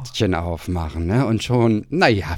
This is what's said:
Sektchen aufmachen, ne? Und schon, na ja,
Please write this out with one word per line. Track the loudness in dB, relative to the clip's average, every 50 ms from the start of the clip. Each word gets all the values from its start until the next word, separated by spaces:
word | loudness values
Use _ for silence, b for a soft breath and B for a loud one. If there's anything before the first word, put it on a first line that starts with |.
| -8
Sektchen | -10 -4 -2 0 0 0
aufmachen, | 0 -2 -4 -6 -6 -4 -4 -4 -4 -4 -4 -4 -4 -2 0
ne? | 0 2 2
Und | 2 0 0
schon, | 0 0 2 4 4 4 2 2 0 -2
na | -2 2 4 4
ja, | 4 2 0 -4 -8